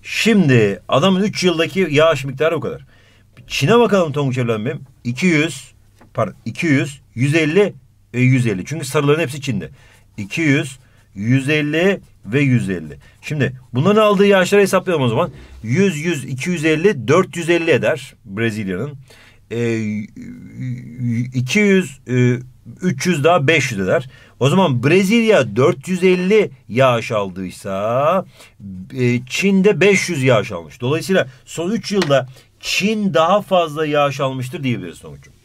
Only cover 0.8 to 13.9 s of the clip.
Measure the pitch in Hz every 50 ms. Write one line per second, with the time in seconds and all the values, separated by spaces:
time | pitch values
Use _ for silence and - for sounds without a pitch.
0.8 | - - - 135 160 196 190 185 202 208 - - 175 185 165 320 339 - - 190
1.8 | 185 160 147 143 156 165 160 135 135 139 123 135 151 165 170 151 110 98 76 69
2.8 | - - - _ - _ _ _ _ _ _ - - - - - 131 160 220 240
3.8 | 240 214 202 196 175 156 127 175 143 135 123 131 123 117 113 107 104 120 104 -
4.8 | - - - _ _ 120 123 - 185 185 165 147 151 170 - - - - _ _
5.8 | _ _ _ _ - - _ - 113 95 - - _ 117 - - 175 165 139 135
6.8 | 160 - - - _ _ _ 113 127 147 139 165 160 147 156 196 208 180 - -
7.8 | _ _ _ _ _ _ - 120 127 131 131 131 113 117 101 92 92 - 147 165
8.8 | 151 123 - 156 143 143 147 160 170 135 151 147 - - 117 92 80 69 - -
9.8 | - - - _ _ _ _ - 101 95 - 165 165 151 135 147 165 - - -
10.8 | _ _ _ _ _ _ _ 98 101 117 127 135 131 135 156 151 147 147 147 160
11.8 | 175 196 190 - - _ _ _ _ 95 107 143 147 135 127 117 98 95 95 85
12.8 | 78 76 71 71 - - _ _ - - 151 151 127 135 127 - - - - 120
13.8 | 151 190